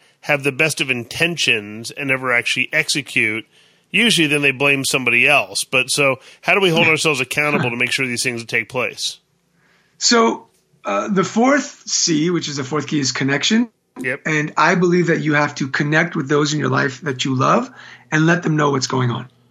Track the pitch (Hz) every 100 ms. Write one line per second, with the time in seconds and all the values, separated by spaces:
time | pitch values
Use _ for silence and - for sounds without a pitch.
0 | _ _ - 147 139 131 156 - 143 123
1 | 113 - 170 165 - 117 104 107 117 -
2 | 143 131 127 120 113 - 127 151 156 151
3 | 131 - 113 110 - _ _ _ _ 185
4 | 233 165 156 147 143 127 143 139 131 139
5 | 123 120 131 143 98 101 - 131 127 -
6 | 139 127 - - - 190 190 160 160 156
7 | 160 139 131 - 147 147 127 117 123 -
8 | 131 120 131 117 117 120 113 123 113 -
9 | - - _ _ _ _ _ _ _ -
10 | - 233 233 - - _ _ _ - 202
11 | 214 190 180 220 254 285 - - - -
12 | - 151 165 170 156 143 131 151 135 151
13 | 131 - 131 143 - 220 240 _ _ -
14 | 131 139 170 156 160 - 156 180 180 180
15 | 170 151 151 147 147 131 135 - 147 156
16 | 170 170 135 147 151 151 135 131 139 127
17 | 151 127 139 131 139 190 254 - - -
18 | - 156 156 170 170 151 147 135 123 131
19 | 123 113 - _ _